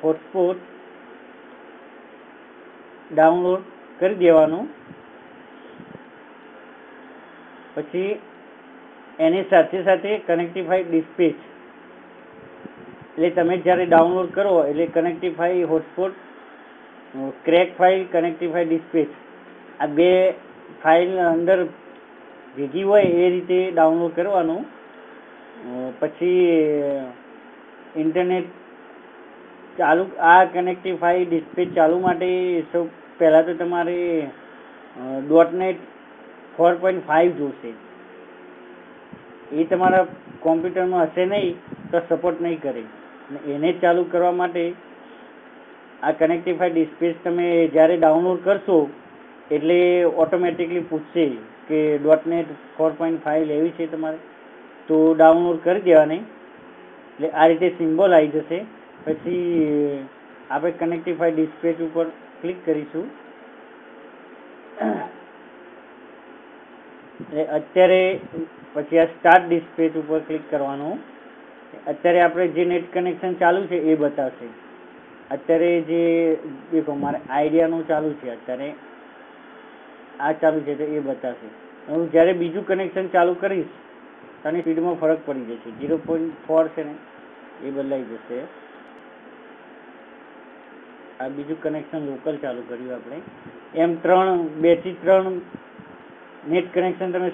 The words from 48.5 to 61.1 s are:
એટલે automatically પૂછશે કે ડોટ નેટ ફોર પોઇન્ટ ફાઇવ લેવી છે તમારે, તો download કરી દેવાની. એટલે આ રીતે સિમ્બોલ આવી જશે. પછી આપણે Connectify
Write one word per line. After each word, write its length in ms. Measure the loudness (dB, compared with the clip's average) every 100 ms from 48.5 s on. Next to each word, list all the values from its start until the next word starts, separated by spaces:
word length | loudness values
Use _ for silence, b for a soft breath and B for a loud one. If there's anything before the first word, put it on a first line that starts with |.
| 0 2 2 2 -6 -20 -20 -20 -20 -6
એટલે 540 | -2 2 4 4 4
automatically 760 | 2 2 0 2 0 -2 -4 -4
પૂછશે 560 | -4 -8 -4 -2 0 -2 -12 -20 -4
કે 300 | -2 0 0
ડોટ 280 | 4 2 2
નેટ 200 | -4 -6 -12 -18 -2
ફોર 160 | -2
પોઇન્ટ 320 | 0 -4 -4
ફાઇવ 200 | -2 -2
લેવી 260 | 0 -2 -2
છે 160 | -4 -8
તમારે, 300 | -6 -8 -10 -16 -20 -20 -20 -20 -20 -2
તો 260 | 4 4
download 440 | 8 8 6 2 0
કરી 160 | 0 0
દેવાની. 360 | 6 6 6 -2
એટલે 1120 | -8 -18 -20 -20 -20 -20 -20 -20 -20 -8 -6
આ 160 | 2 4
રીતે 220 | 4 0
સિમ્બોલ 460 | 0 -2 2 6
આવી 140 | 6 4
જશે. 360 | -2 -4 -8 -8 -18 -20 -12
પછી 1040 | -8 -6 -4 -4 -2 0 0 0 -2 -4 -12 -20 -20 -20 -8
આપણે 220 | -4 -4 -4
Connectify 480 | -4 -4 -6